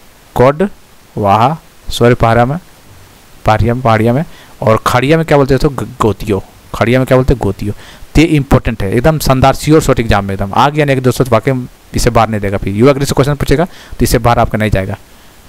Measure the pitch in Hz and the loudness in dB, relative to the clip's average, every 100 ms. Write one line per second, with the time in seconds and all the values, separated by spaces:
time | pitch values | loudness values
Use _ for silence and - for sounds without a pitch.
0 | - _ - - 127 151 196 - - - | -20 _ -8 0 2 2 -4 -6 -20 -20
1 | - - 101 104 123 160 - - - - | -14 -4 0 2 0 -2 -12 -14 -10 0
2 | 120 123 113 117 123 170 - - - - | 2 2 2 2 0 -4 -12 -20 -20 -20
3 | - - - - - 107 113 120 123 110 | -20 -20 -20 -6 -2 0 0 0 0 2
4 | 113 127 170 - - - 107 110 - 123 | 2 0 -4 -12 -20 -4 0 0 0 -2
5 | 135 165 160 143 135 131 151 123 110 - | 0 0 2 2 2 0 0 -4 -10 -4
6 | 113 98 113 95 - - - - 110 127 | -2 -2 -4 -4 -6 -18 -14 -4 0 0
7 | 127 127 127 123 104 - 101 - - - | 2 2 2 0 -2 -4 -8 -8 -14 -20
8 | - - 165 156 127 127 - 113 98 113 | -4 0 2 0 0 0 0 -4 -4 0
9 | 160 151 - 131 131 131 - 156 - 127 | 0 0 0 2 2 0 2 2 2 0
10 | 113 104 98 98 98 104 139 151 147 135 | 0 0 -2 -6 -4 0 0 0 0 0
11 | 127 - 127 110 135 131 127 - - - | 0 0 0 0 0 -4 -6 -16 -8 -2
12 | 120 113 110 107 101 98 98 101 127 139 | 0 2 0 -2 -4 -4 -4 2 2 2
13 | 139 - 135 139 - 143 175 - - - | -2 0 0 -2 0 0 -2 -8 -16 -4
14 | 113 123 117 120 110 110 107 98 98 101 | 0 0 2 2 0 -2 -2 -2 -4 -8
15 | - - - - | -14 -20 -20 -20